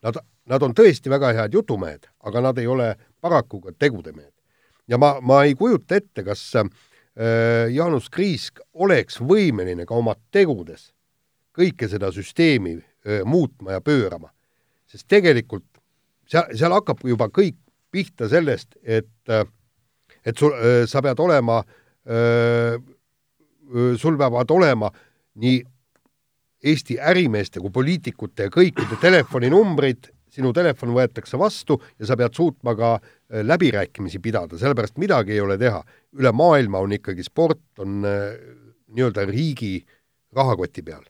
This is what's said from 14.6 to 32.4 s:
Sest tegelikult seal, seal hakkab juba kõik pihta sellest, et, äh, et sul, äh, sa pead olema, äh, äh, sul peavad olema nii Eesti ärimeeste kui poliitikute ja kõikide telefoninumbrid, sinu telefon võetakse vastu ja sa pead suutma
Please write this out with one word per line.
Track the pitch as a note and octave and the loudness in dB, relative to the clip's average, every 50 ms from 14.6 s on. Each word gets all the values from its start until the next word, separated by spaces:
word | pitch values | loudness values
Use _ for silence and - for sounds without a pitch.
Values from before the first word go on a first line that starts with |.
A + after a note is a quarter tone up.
| _ _ _ _ _ | _ _ _ _ _
Sest | _ _ A2 - _ | _ _ -20 -4 _
tegelikult | G3 G#3 F#3+ F3 C#3+ A#2+ A2+ - - G2 _ _ _ _ _ _ _ _ _ _ _ _ _ _ | 2 4 6 6 4 4 0 -6 -12 -14 _ _ _ _ _ _ _ _ _ _ _ _ _ _
seal, | - E3 E3+ - A#2 | -2 -2 0 0 -2
seal | G#2+ C#3+ E3+ F3 | -2 0 2 2
hakkab | G#3 - - B2+ - - | 0 0 -2 -6 -6 -2
juba | B2+ A#2+ G#2+ A#2+ | -4 0 0 0
kõik | G#2+ - - G3+ F3 - _ _ _ _ _ _ _ - | -2 2 2 2 2 0 _ _ _ _ _ _ _ -8
pihta | F#3+ F#3 - _ _ A#2+ G#2+ | -8 -8 -8 _ _ -4 0
sellest, | B2+ E3+ E3+ C#3+ A#2+ F#2 - _ _ _ | 2 2 2 2 -4 -4 -6 _ _ _
et, | _ A2+ A2+ A2 A2 _ _ _ _ | _ -2 -2 -2 -2 _ _ _ _
äh, | - A2+ A2 G#2 G#2 _ _ _ _ _ _ _ _ _ _ _ _ _ _ _ | -2 -2 -2 -2 -2 _ _ _ _ _ _ _ _ _ _ _ _ _ _ _
et | A2+ A2+ - | -8 -2 0
sul, | C#3+ D3 C#3+ | 0 0 0
äh, | A#2+ A2+ A#2+ B2 A#2+ A#2+ | 2 2 2 4 4 2
sa | A2 - C#3 C3 | 0 -2 -2 -2
pead | C#3+ B2+ - | -2 0 0
olema, | D#3 F3+ D#3+ C#3 A#2+ A#2 A2+ A#2 G#2+ _ _ _ _ _ _ _ _ | 0 2 2 2 2 2 0 0 -2 _ _ _ _ _ _ _ _
äh, | A#2 A#2 A#2 A#2+ A#2 A#2 A#2+ A#2 A#2 A#2 A#2 A#2 A#2 A#2 | -6 -2 0 2 2 2 2 2 2 0 0 0 -2 -4
äh, | A#2+ B2+ C3 - _ _ _ _ _ _ _ _ _ _ _ _ _ _ - B2 A#2+ B2 B2 B2 | -6 -10 -16 -20 _ _ _ _ _ _ _ _ _ _ _ _ _ _ -8 -2 0 0 0 0
sul | A2+ - D#3 E3 C#3+ | 0 0 0 0 2
peavad | C#3+ B2+ A#2 A#2+ B2 A2+ | 0 0 0 0 0 2
olema | D#3 F3+ F#3+ D3+ B2+ A2 G#2+ G2+ - _ _ _ _ _ _ _ _ | 4 4 4 4 4 2 -2 -6 -6 _ _ _ _ _ _ _ _
nii | G#2+ A2 B2+ B2+ B2 B2 - _ _ _ _ _ _ _ _ _ _ _ _ _ _ _ _ _ _ - | -2 0 0 0 0 -2 -8 _ _ _ _ _ _ _ _ _ _ _ _ _ _ _ _ _ _ 0
Eesti | C#3+ D#3 - - - B2+ A2+ | 0 0 0 -2 -8 -8 -4
ärimeeste | C3+ D3+ F3+ F3+ F3+ C3+ A2 G#2 G2 - - F#2 | 0 2 2 2 2 0 0 -4 -6 -6 -10 -12
kui | F2 G2+ | -12 -6
poliitikute | F#2 B2+ C3 C#3+ F3+ E3+ - B2 - - - G2 _ - G2 G2+ | -4 -2 -2 -2 -2 -4 -6 -10 -12 -10 -14 -14 _ -6 -8 -2
ja | |
kõikide | - D#3+ F3+ F3+ - - - - A2 - | 2 2 2 2 2 -4 -6 -6 -6 0
telefoninumbrid, | - F3 F#3 E3+ C#3 - - C3 A#2+ B2 D3+ G3 A3 G3+ E3 C#3+ C#3+ C3+ B2 - - - _ _ _ _ _ | 2 4 4 4 2 2 -2 -2 0 4 6 6 4 4 2 0 0 0 -2 -4 -10 -20 _ _ _ _ _
sinu | - C3 C3 A#2 | -4 -4 -2 0
telefon | E3+ F3 E3 B2+ - - A#2+ A#2+ | 2 0 0 0 -2 -4 -2 0
võetakse | B2 B2+ A#2+ - A2+ - - - C3 | 0 0 0 -2 -8 -14 -8 -4 -2
vastu | F#3 G#3+ G3+ - - - D3+ - - - _ _ | -2 -2 -2 -6 -2 -2 -2 -2 -2 -12 _ _
ja | A2 G#2+ | -4 -4
sa | C3 | -2
pead | A#2 B2 A#2 - | 0 0 -2 0
suutma | - | 0